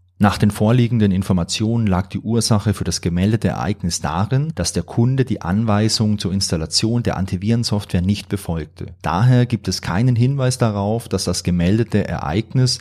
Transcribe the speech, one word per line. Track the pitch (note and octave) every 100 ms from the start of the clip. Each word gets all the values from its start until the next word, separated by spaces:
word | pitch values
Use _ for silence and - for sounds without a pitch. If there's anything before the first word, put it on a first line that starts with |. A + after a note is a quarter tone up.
| _ -
„Nach | G2+ -
den | G#2
vorliegenden | - G#2 B2+ A#2 A#2 G#2
Informationen | F#2 F#2+ F#2 E2+ - A2 A#2 G#2+
lag | F2+ F#2+
die | G2+
Ursache | G#2+ A2+ - G#2+ G#2+
für | G2
das | F2+ -
gemeldete | F2+ F2 G2 A2 F2+
Ereignis | - D2+ - F2 -
darin, | D2 E2 G#2 C3 D#3 D#3+
dass | E2
der | F2+
Kunde | E2+ - A#2+ C3+
die | - G#2
Anweisung | E2 G2 A#2 G#2 A2 - G#2+ G#2
zur | F#2
Installation | F#2+ - E2+ D#2+ - A2 A#2+
der | - -
Antivirensoftware | G2 F2+ G2+ A#2 A2+ G#2 - F#2
nicht | F#2 G2+ -
befolgte. | G2+ - E2 D2+ - F2 E2+
Daher | D2+ E2+ B2+ B2 B2
gibt | A2 -
es | -
keinen | - F2 B2+ A#2
Hinweis | B2 C#3 B2+ B2
darauf, | A#2 G2+ G2+ A2+ -
dass | F#2
das | - F2+
gemeldete | - F2 F2 A2 A2+ G#2 -
Ereignis | - - F#2 - C3 B2+ -